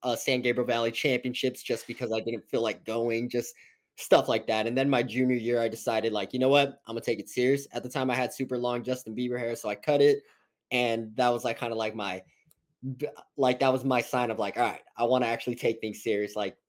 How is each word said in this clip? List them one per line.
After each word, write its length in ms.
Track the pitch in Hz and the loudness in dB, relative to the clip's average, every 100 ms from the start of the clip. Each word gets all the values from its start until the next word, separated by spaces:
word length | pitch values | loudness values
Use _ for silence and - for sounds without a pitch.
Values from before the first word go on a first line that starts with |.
uh, 140 | 123 117 | -4 -2
San 260 | - 127 | 0 0
Gabriel 240 | 120 120 120 | 2 2 2
Valley 260 | 117 117 | 2 0
Championships 720 | 117 147 123 127 120 131 - | 0 0 0 -2 -2 -2 -2
just 240 | - 117 - | -4 -4 -6
because 260 | 117 120 | -6 -4
I 80 | 110 | -2
didn't 280 | 117 113 - | -2 -6 -4
feel 140 | 123 | -2
like 220 | 113 - | 0 -2
going, 440 | - 117 117 113 123 | -4 -2 0 0 0
just 240 | 123 - - - _ _ - | -2 -4 -8 -20 _ _ -8
stuff 300 | - 165 135 | 4 4 6
like 180 | 113 - | 0 0
that. 180 | 110 110 | -2 0
And 100 | 127 | 0
then 120 | 139 | 2
my 120 | 127 | 2
junior 340 | 123 117 127 120 | 2 0 2 2
year, 240 | 113 120 | 0 0
I 80 | 113 | 0
decided, 440 | 110 - 110 110 | -2 -2 0 0
like, 200 | 104 95 | -2 -2
"You 60 | 127 | 0
know 80 | 131 | 4
what? 320 | 143 139 - - | 4 4 -2 -10
I'm 80 | |
gonna 80 | 117 | -6
take 180 | 123 117 | -4 -4
it 80 | - | -4
serious." 360 | 127 123 139 - | 0 2 2 -2
At 100 | 117 | -10
the 80 | 123 | -6
time, 200 | 139 131 | -2 0
I 60 | 123 | 0
had 160 | 123 | -2
super 260 | - 131 123 | -4 -4 -2
long 240 | 123 120 | -2 -2
Justin 320 | 113 127 113 110 | -2 -4 -6 -6
Bieber 220 | 123 123 | -4 -2
hair, 180 | 117 117 | -4 -4
so 120 | 107 | -4
I 60 | |
cut 260 | 104 - 143 | -4 2 6
it. 220 | 143 143 - _ _ _ - | 6 4 0 _ _ _ -4
And 440 | 127 120 113 110 110 | 0 0 0 -4 0
that 140 | 123 | 2
was, 140 | 120 | 2
like, 140 | 120 113 | -2 -4
kinda 180 | 117 110 | -4 -4
like 180 | 110 | -4
my, 280 | 110 101 92 - _ _ _ _ _ 131 123 | -4 -6 -6 -12 _ _ _ _ _ -10 -6
b-, 100 | 147 - - - | -8 -8 -10 0
like, 240 | 127 127 | 2 4
that 120 | 135 | 4
was 120 | 131 | 2
my 160 | 131 127 | 2 2
sign 280 | 123 127 117 | 2 0 0
of, 80 | 110 | -2
like, 180 | 101 107 | -2 0
"All 60 | |
right, 180 | 113 - - - | -2 -2 -12 -2
I 80 | |
wanna 220 | 117 127 117 | 2 2 2
actually 300 | 120 - 113 | -2 -4 -2
take 240 | 120 113 | -2 -2
things 220 | 110 104 | -4 -4
serious, 340 | 117 104 104 107 | -2 0 -2 -4
like, 200 | 98 - | -6 -6